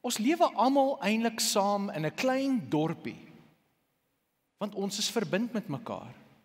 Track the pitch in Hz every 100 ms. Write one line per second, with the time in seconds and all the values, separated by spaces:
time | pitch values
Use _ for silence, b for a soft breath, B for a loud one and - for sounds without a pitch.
0 | 240 233 226 339 339 - 247 277 269 269
1 | 190 220 233 226 - 214 196 202 202 151
2 | 156 - 262 262 277 254 127 151 160 165
3 | - - - - - _ _ _ _ _
4 | _ _ _ _ _ _ 208 196 196 202
5 | - 240 165 185 240 214 - 135 - 92
6 | 120 - - _